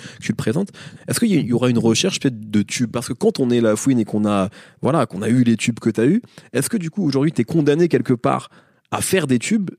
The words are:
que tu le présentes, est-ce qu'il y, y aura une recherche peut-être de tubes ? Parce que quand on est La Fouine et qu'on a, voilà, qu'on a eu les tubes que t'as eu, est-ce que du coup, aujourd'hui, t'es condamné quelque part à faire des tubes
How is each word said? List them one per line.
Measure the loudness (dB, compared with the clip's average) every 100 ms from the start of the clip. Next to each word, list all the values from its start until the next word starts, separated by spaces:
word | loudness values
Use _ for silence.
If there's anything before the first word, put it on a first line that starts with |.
| -10 -12
que |
tu | -6
le | -4
présentes, | -2 -2 -4 -8 -20 -18 -8
est-ce | -2
qu'il | 2
y, | 2
y | 2
aura | 0 2
une | 2
recherche | 2 2 0 -2
peut-être | -4 -4 -2
de | -2
tubes ? | -2 -2 -4
Parce | -4 -8
que |
quand | -2 -2 0
on | 0
est | 2
La | 2 2
Fouine | 2 2
et |
qu'on | 0 0 0
a, | 0 -2 -6 -20 _
voilà, | 0 0 0
qu'on | -2
a | 0
eu | 2
les | 4 2
tubes | 0 -2
que | -2
t'as | 2 2
eu, | 2 -2 -18 -6
est-ce | -4 -2
que | -4
du | -4
coup, | -2 -2
aujourd'hui, | 0 0
t'es | 0
condamné | 0 2 2 2 2
quelque | 2 0
part | 0 0 -2 -6 -20 _ _ _
à | -6
faire | 0 0 2
des | 0
tubes | 0 -2 -2